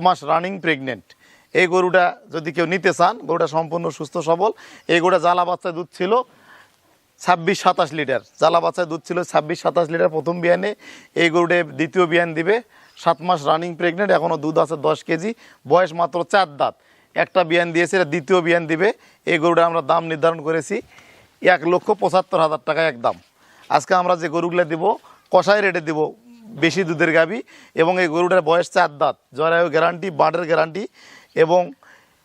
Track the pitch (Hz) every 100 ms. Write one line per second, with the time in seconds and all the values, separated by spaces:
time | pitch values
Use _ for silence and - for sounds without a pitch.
0 | 180 180 143 160 180 196 165 147 131 110
1 | - _ _ _ _ 156 180 180 180 180
2 | 180 - - 165 156 156 165 185 180 165
3 | 175 233 269 170 165 156 160 170 170 -
4 | 151 175 151 170 208 - - - - 170
5 | 170 185 165 175 175 175 190 165 175 -
6 | 185 233 247 _ _ - _ _ _ _
7 | _ _ - 180 165 196 185 180 165 160
8 | 135 123 - - 156 170 170 165 175 160
9 | - 175 175 160 151 165 170 165 160 165
10 | 175 160 147 175 170 175 196 208 - -
11 | - - 170 165 170 175 156 135 156 147
12 | 175 170 170 156 165 220 - _ - -
13 | - 156 175 175 143 156 175 160 175 170
14 | 202 175 165 160 151 160 156 160 143 151
15 | - 165 196 233 - _ 123 165 185 170
16 | 170 170 170 202 180 143 131 - _ _
17 | _ - 165 190 170 170 175 165 170 196
18 | 165 165 139 185 165 170 160 160 196 -
19 | _ _ - 170 165 165 170 165 139 165
20 | 165 160 165 165 147 160 - 208 - -
21 | - - _ _ - 240 160 180 - 208
22 | 196 180 185 185 160 151 - 151 165 120
23 | 120 90 _ _ _ _ - 143 135 185
24 | 180 180 160 160 170 175 170 160 185 233
25 | - - _ 180 175 208 202 175 156 156
26 | 151 - - - - 147 160 151 175 160
27 | 151 160 160 220 - - - - 160 185
28 | 175 156 180 185 156 170 175 196 170 147
29 | 147 - _ 127 160 170 170 151 170 175
30 | 190 147 151 165 170 160 160 160 220 _
31 | - - _ - 160 180 180 277 _ _
32 | _ _